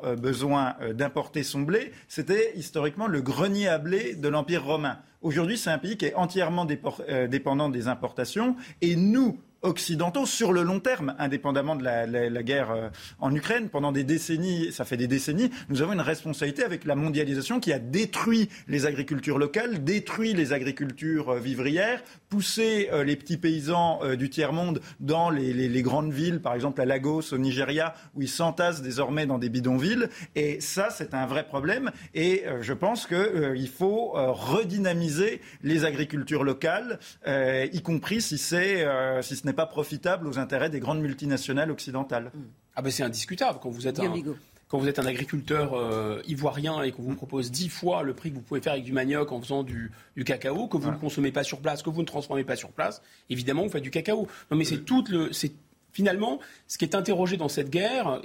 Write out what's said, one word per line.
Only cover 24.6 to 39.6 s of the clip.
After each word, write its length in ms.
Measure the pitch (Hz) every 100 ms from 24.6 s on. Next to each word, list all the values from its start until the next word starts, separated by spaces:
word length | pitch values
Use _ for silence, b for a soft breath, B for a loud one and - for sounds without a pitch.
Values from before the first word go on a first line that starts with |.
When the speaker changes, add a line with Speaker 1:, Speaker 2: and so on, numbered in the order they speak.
| 175 151 B B
Speaker 1:
dans 320 | 139 160 170
les, 220 | 147 131
les, 140 | 123 127
les 140 | 127
grandes 320 | 127 139 156
villes, 260 | 139 170 175
par 140 | 131
exemple 260 | 123 139 135
à 60 | 131
Lagos, 480 | 135 139 160 156
au 40 | 135
Nigeria, 560 | 131 127 135 147 160 156 B
où 80 | 143
ils 80 | 131
s'entassent 540 | - 170 165 175 160
désormais 420 | 131 123 131 151 147
dans 140 | 127
des 100 | 120
bidonvilles. 580 | 123 123 127 165 247 226 B B 156
Et 260 | 147 147
ça, 300 | - 190 214
c'est 240 | 214 151 135
un 100 | 127
vrai 220 | 135 120
problème. 440 | 139 151 240 247 B 160
Et, 300 | 160 175 190 175
euh, 160 | 127
je 120 | 117
pense 340 | 135 185 240 -
que, 80 | 175
euh, 420 | 208 180 139 131
il 120 | 131
faut, 460 | - 190 214 233 -
euh, 160 | 131
redynamiser 1080 | 107 113 180 185 202 185 170 165 147 208 240 B B
les 200 | 143 160
agricultures 600 | 156 139 151 147 127 147
locales, 560 | 139 131 160 190 247 208 B B -
euh, 380 | 135 131 131 139
y 80 | 170
compris 400 | 170 156 - 220
si 160 | - 147
c'est, 480 | - 175 190 190 147
euh, 380 | 131 131 131
si 120 | 123 135
ce 120 | 139
n'est 60 |
pas 120 | 135